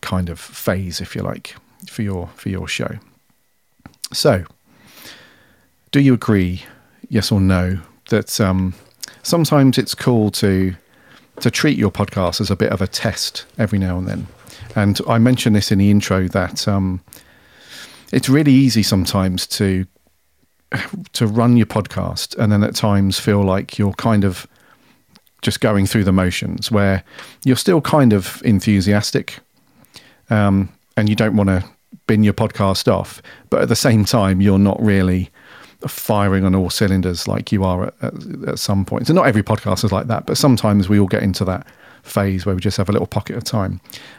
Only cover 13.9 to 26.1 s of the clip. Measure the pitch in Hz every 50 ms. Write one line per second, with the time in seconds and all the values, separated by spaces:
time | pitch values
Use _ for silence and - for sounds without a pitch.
13.9 | 90 92 92 98 101 92 95 - - - - - - - - - - 110 101 101
14.9 | 98 - - - 117 113 113 127 127 120 - 117 104 101 - - 107 98 101 101
15.9 | 104 104 - - 98 95 92 87 - 98 90 - - - - 104 101 98 95 92
16.9 | 92 92 _ - - - _ _ _ _ _ _ _ - - - - - - -
17.9 | - - - - - 131 - - 131 151 156 143 131 135 139 127 113 113 98 -
18.9 | 107 95 87 - - 98 95 95 90 87 - - - - 104 98 92 92 92 -
19.9 | _ _ _ _ _ _ _ _ _ _ _ _ _ _ _ - - - - -
20.9 | - 175 180 - - - 120 104 107 120 117 120 120 120 107 - - 107 95 -
21.9 | - 95 90 87 85 - - - - - 117 104 104 101 107 - - - - 107
22.9 | 101 98 98 95 95 - - 117 101 101 98 95 92 98 - - - - 104 98
23.9 | 95 - - 117 110 104 98 98 90 - - - _ _ _ _ _ _ _ _
24.9 | _ _ _ _ _ - _ _ _ - - - - - - 110 104 98 98 -
25.9 | - 110 98 98